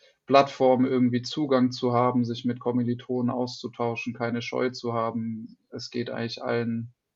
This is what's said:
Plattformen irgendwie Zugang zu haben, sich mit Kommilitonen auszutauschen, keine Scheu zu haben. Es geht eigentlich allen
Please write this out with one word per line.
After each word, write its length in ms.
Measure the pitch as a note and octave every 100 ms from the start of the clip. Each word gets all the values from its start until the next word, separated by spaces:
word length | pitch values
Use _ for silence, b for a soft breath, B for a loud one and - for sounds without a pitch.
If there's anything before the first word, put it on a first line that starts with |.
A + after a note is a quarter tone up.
| b b -
Plattformen 600 | C3+ C3+ - C3 B2 C3
irgendwie 360 | C3 B2 B2
Zugang 500 | - D#3 D3 C3 B2
zu 200 | B2+ B2
haben, 320 | A#2+ B2 A#2+
sich 200 | A#2 A#2
mit 160 | A#2+ A#2+
Kommilitonen 720 | A#2+ B2 A#2+ A#2+ - B2 A#2+
auszutauschen, 840 | B2 B2 - B2+ - A#2 A#2 B2
keine 260 | A#2 A#2+ A#2
Scheu 300 | A#2+ B2+ B2+
zu 220 | B2+ A#2+
haben. 640 | A#2 A2+ A#2 A2+ A2 A2+ - _
Es 200 | - -
geht 200 | B2 B2
eigentlich 320 | A#2 A#2 A#2
allen 520 | B2+ A#2+ A#2 A#2 A#2 _ _